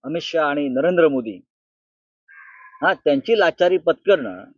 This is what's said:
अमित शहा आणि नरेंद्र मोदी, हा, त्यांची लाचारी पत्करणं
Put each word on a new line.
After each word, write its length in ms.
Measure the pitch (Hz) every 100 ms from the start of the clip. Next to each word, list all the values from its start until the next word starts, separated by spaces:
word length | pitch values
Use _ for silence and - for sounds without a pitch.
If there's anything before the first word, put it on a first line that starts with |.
अमित 180 | 131 165
शहा 280 | - 165 151
आणि 180 | 143 143
नरेंद्र 400 | 127 160 180 160
मोदी, 320 | 135 110 92 _ _ _ _ _ _ _ _ _ - - - - -
हा, 100 | 170
त्यांची 460 | - 151 139 139 226
लाचारी 380 | 175 - 175 180
पत्करणं 640 | 165 160 - 185 117 90 104